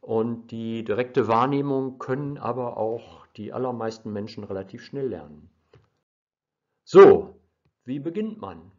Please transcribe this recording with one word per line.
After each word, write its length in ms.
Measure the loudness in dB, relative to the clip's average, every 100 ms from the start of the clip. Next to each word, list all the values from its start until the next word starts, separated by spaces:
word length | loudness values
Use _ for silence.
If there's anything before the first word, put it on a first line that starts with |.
Und 500 | -4 -2 -2 -6 -12
die 320 | -12 -8 -8
direkte 440 | -4 -4 -2 -2 2
Wahrnehmung 720 | 2 2 0 -2 -4 -4 -10
können 380 | -8 -6 -6 -8
aber 400 | -8 -6 -6 -4
auch 480 | -4 -6 -12 -20 -20 -16
die 160 | -12
allermeisten 580 | -6 -6 -4 -8 -8 -10
Menschen 320 | -10 -10 -12
relativ 400 | -10 -10 -10 -16
schnell 260 | -14 -8 -8
lernen. 420 | -8 -14 -20 -20 _ _ -20 _ _ _ _ _ _ _ _ _ _
So, 520 | 6 10 12 10 2 -18 _ _ _ _ -12
wie 140 | -10
beginnt 420 | -8 -8 -10 -10
man? 300 | -14 -16 -20